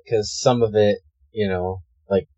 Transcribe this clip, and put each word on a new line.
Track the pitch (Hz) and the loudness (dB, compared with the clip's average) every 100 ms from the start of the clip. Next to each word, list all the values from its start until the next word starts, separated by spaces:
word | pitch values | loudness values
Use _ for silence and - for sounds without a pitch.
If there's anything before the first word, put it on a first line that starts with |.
| - | -4
'cause | 113 101 - | -4 -4 -2
some | 135 120 | 0 2
of | 113 104 | 2 2
it, | 104 98 _ _ _ | 2 0 _ _ _
you | 107 101 | -6 -4
know, | 92 90 95 - _ - | -2 -4 -8 -14 _ -2
like | 98 - | -2 -2